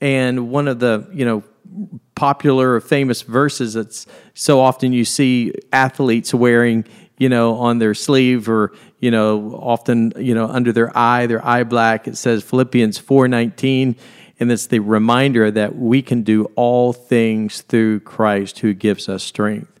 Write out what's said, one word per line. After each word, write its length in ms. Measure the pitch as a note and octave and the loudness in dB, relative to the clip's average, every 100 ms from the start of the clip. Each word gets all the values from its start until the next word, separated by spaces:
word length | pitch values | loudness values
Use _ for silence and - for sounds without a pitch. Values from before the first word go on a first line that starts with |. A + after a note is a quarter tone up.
And 500 | C#3+ C3+ B2+ B2+ A#2+ | -2 0 0 -2 -4
one 180 | C#3 C#3+ | -2 -2
of 100 | A#2+ | 0
the, 300 | B2 G#2+ - | 0 0 -4
you 120 | D3+ | -4
know, 180 | A#2+ A2 - _ - F#3 F#3 D#3 - | -2 -2 -6 _ -18 -14 -14 -16 -20
popular 600 | - C#3+ C#3+ D3 C3 B2+ | -2 -2 0 2 2 2
or 60 | A#2 | 0
famous 420 | - C#3+ C3+ A2+ | 0 0 0 -4
verses 520 | - A#2+ C#3+ - A#2+ | -2 0 0 -2 -6
that's 320 | A2+ G#2+ - - - - | -6 -8 -12 -20 -20 -20
so 260 | - - C#3 | -4 2 4
often 320 | C3 B2+ B2+ | 4 2 0
you 120 | B2 | 0
see 480 | A2+ - C3+ B2 A2 - - | -2 0 0 0 -2 -6 -2
athletes 640 | C3 C3 - C3 A#2 - | 0 0 0 0 0 0
wearing, 500 | B2 B2 A#2 A#2+ A2+ A2 - - - | 0 4 4 4 0 -4 -12 -20 -2
you 100 | C3+ | 0
know, 260 | A#2+ A#2 | 2 2
on 240 | A#2 A#2+ A#2 | 0 0 0
their 160 | A2 | 0
sleeve 540 | G#2+ - C3+ B2+ B2 A2 | 0 0 2 2 0 0
or, 240 | A2 G2+ - - _ | -2 -2 -6 -20 _
you 100 | B2 | 0
know, 480 | A2+ G#2+ G#2+ G#2+ C3 | 2 2 0 -4 -8
often, 520 | B2 A#2 - A#2 A2+ - | -4 -2 0 0 0 -2
you 180 | C3 | -2
know, 120 | A2+ A2+ | -2 -2
under 240 | B2 A#2+ | -2 0
their 240 | A2+ A#2 A#2+ | 0 0 0
eye, 300 | A#2+ B2 A#2+ | 0 0 0
their 180 | A2+ | -2
eye 200 | A#2+ A#2+ | 0 0
black, 420 | A#2 A#2 A2+ A2 - | 0 0 0 0 -4
it 100 | - | -6
says 260 | B2 A2+ | -2 -2
Philippians 540 | - B2+ B2+ B2 A2 G2+ | -2 -2 0 2 0 -2
four 280 | - C3+ B2+ | 0 2 4
nineteen, 720 | A#2+ A#2 - - C3 C3 A#2+ - - - - | 2 -2 -2 -2 0 0 -4 -10 -20 -20 -4
and 140 | A#2+ | -2
it's 140 | A2+ - | -2 0
the 140 | A#2 | -2
reminder 680 | G#2 A2 A2+ A#2+ C#3 A#2+ G#2+ | 0 0 2 2 2 2 2
that 260 | G#2+ G#2 - | 0 -2 -2
we 260 | A2+ C3+ | 0 0
can 200 | C3 A#2+ | 0 -2
do 220 | G#2+ G#2+ G#2 - | 0 0 0 -2
all 360 | A#2+ B2 B2 | 0 2 0
things 680 | A#2+ - A#2+ A2+ A2 G#2+ - | -2 -2 0 0 -2 -4 -8
through 380 | - A#2 A2 G#2+ | -4 0 2 0
Christ 580 | - - A2 G2+ G2 - | -6 -2 0 0 -4 -4
who 160 | A2 | -4
gives 340 | F#2+ G#2+ G2 - | -2 -2 -2 -6
us 140 | F#2+ | -10
strength. 460 | - - G#2 G#2+ - _ | -8 -4 -4 -4 -10 _